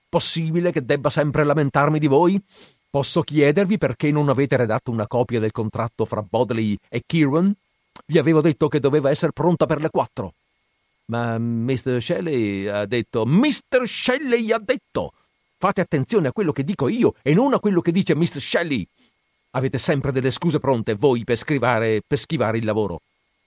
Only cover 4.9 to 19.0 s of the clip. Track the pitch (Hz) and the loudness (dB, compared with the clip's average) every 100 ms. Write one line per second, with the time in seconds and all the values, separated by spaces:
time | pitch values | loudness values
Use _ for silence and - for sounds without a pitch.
4.9 | 113 104 120 123 120 110 113 107 107 113 | -4 -2 0 0 0 -2 -2 -6 -4 -6
5.9 | - 110 101 101 113 117 113 110 101 _ | -4 -4 -4 -2 0 0 0 -2 -2 _
6.9 | 117 - 165 143 151 196 202 _ _ _ | -10 -2 0 2 2 2 0 _ _ _
7.9 | - - 160 147 160 156 - 151 151 135 | -20 -2 2 4 4 4 2 0 0 2
8.9 | 143 135 147 160 - 160 175 156 151 156 | 2 2 0 -2 0 0 2 0 0 -2
9.9 | - 120 - 95 - _ _ _ _ _ | -2 -4 -6 -10 -12 _ _ _ _ _
10.9 | _ - 117 117 113 117 117 120 131 131 | _ -8 -4 -4 -2 -2 -2 -2 -2 -2
11.9 | 123 113 175 175 135 104 98 101 101 101 | -2 -2 -4 -2 -2 -2 -2 -4 -4 -2
12.9 | 120 110 120 110 175 294 233 - 254 247 | -4 -2 -2 2 2 2 0 -2 -2 -2
13.9 | - - 262 277 240 220 220 208 254 - | -4 -2 -2 0 0 0 -2 -2 -4 -4
14.9 | - 76 - _ _ _ _ 185 190 175 | -6 -6 -8 _ _ _ _ -2 -2 -2
15.9 | 151 127 226 139 165 180 - 139 - 135 | -2 0 0 0 0 -2 -2 -4 -2 -2
16.9 | 226 165 - 131 165 277 226 208 180 170 | 2 0 0 0 2 2 2 0 0 0
17.9 | 175 - 147 170 143 - 185 170 131 87 | 0 0 0 0 -2 -4 -2 0 -4 -6
18.9 | _ | _